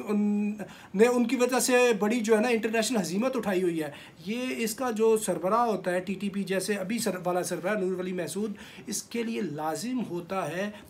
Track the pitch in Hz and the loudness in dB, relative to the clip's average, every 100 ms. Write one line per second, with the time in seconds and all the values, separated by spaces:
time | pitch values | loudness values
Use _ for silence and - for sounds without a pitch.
0 | 226 208 208 208 208 214 180 - - 185 | -2 2 2 2 0 -4 -10 -14 -6 4
1 | 240 247 233 254 247 254 - 247 247 214 | 6 6 2 2 2 2 4 4 6 4
2 | 208 247 214 214 240 226 220 226 220 240 | 2 0 4 4 4 2 0 0 0 0
3 | 170 185 254 254 208 185 180 165 147 143 | 0 0 0 0 0 0 0 0 -4 -8
4 | - - 165 233 254 254 226 - 254 214 | -18 -14 -6 -4 -4 -2 -4 -2 -2 2
5 | 220 220 214 160 175 220 240 190 175 180 | 4 4 2 0 2 4 4 2 0 -2
6 | 185 190 202 196 180 190 185 202 185 226 | -2 -4 -4 -4 -2 -2 0 -2 -2 -2
7 | 214 180 175 180 175 170 175 214 185 185 | -2 -2 0 0 0 -2 -2 0 -2 -2
8 | 185 185 156 190 214 202 - - - 208 | -4 -4 -4 -4 -4 -6 -14 -16 -8 -8
9 | - 233 226 226 185 147 156 151 214 254 | -6 -6 -4 -4 -4 -4 -4 -4 -4 -4
10 | 170 175 170 190 156 170 208 208 | -4 -6 -4 -4 -4 -4 -6 -8